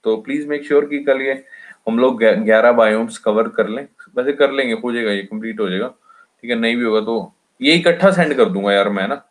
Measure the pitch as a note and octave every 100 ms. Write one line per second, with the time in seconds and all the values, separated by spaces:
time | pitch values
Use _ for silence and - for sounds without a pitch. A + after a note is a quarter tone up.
0 | A2 A2 A#2+ D3 D3 D3 C#3+ D3 C#3+ C#3+
1 | C#3+ C3 C3+ C3+ _ - - - - A#2
2 | B2+ A#2 A2 G2 A2 A2 A#2+ A#2 A2 A2
3 | A2+ - A2+ G#2+ G#2+ - G2+ A#2 C#3 _
4 | - - B2+ C#3+ C#3 C#3 B2+ A2 B2 A#2+
5 | A2 G2+ G2 G#2+ A2+ G#2+ G2 F#2 B2 _
6 | _ _ _ _ A#2 A#2 A#2 A#2+ A#2 A2
7 | G#2+ A2+ F#2 _ _ _ C3 E3+ E3+ E3+
8 | F#3+ F#3 D#3+ B2+ G#2+ F#2+ G2+ G2+ G2 G2+
9 | G2 C#3+ _